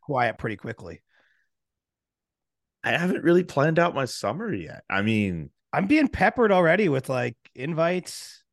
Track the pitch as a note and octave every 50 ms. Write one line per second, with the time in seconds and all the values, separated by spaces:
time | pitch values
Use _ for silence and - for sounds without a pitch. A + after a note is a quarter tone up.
0 | _ - C#3 B2+ A#2+ A2+ A2 - - A#2 G#2 - - A2 A2 - F2+ E2+ E2 -
1 | _ _ _ _ _ _ _ _ _ _ _ _ _ _ _ _ _ _ _ _
2 | _ _ _ _ _ _ _ _ _ _ _ _ _ _ _ _ - A#2 A#2 C#3+
3 | F3 F3+ - - - E3 E3+ F#3 F3+ - - C#3 C#3 D#3+ E3 E3+ E3+ F3 - C3+
4 | C3+ A#2+ - - - G2+ A#2+ F3 A#3 G#3+ C3+ F#2+ D#2+ D#2 D2+ - - - - G2
5 | G2+ A2 A2 G#2+ G#2 F#2+ F2 E2 D2 C#2 _ _ _ _ - - F#3+ G3 D4 D#4
6 | D4 - - - F#3+ G#3+ - B3+ A#3 G#3 F#3+ F3+ F3 D#3+ E3+ G3+ G#3+ E3 C#3 C3
7 | - - C3 B2 A#2+ A#2+ A#2+ _ _ _ - A#2+ C3 D#3 E3 D#3 E3 E3+ F3+ F3+
8 | E3+ - - - - - - - _ _